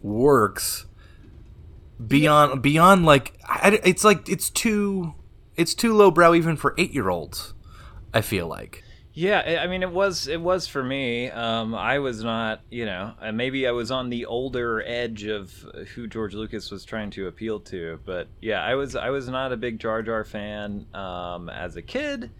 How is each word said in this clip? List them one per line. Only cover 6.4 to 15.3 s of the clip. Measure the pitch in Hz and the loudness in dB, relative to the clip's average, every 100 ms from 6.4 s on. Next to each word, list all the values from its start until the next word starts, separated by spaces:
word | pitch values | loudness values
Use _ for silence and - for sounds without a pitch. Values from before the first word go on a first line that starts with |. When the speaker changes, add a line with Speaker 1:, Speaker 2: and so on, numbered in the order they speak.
| 165 156 | 4 0
Speaker 1:
for | 143 - | -2 0
eight-year-olds, | - 143 95 87 73 - - - - - - - - | -2 0 0 -2 -4 -12 -12 -16 -18 -20 -20 -20 -2
I | 113 | -2
feel | 104 98 85 | 0 -2 -4
like. | 52 53 - - - - | -8 -14 -18 -20 -20 -20
Speaker 2:
Yeah, | - 180 196 147 | -6 0 0 0
I, | 165 | -2
I | 175 | -2
mean, | 185 | -4
it | 185 | -4
was, | 175 196 160 131 | 0 -2 -2 -6
it | 165 | -4
was | 170 185 - | -2 -2 -2
for | 139 | -6
me. | 127 139 131 120 127 | -4 -4 -4 -4 -6
Um, | - 117 113 110 113 | -6 -4 -2 -4 -4
I | 101 139 | -2 -2
was | 135 113 | -2 -6
not, | 113 113 113 110 - | -6 -4 -4 -6 -10
you | 120 113 | -10 -8
know, | 92 101 113 | -8 -10 -10
uh, | 110 | -8
maybe | 110 127 135 131 | -4 -4 -2 -2
I | |
was | 120 117 | -2 -4
on | 131 123 | -6 -6
the | 120 120 | -8 -6
older | 120 131 127 120 110 - | -6 -4 -4 -4 -4 -6
edge | 120 120 110 | -6 -6 -8
of | 104 | -8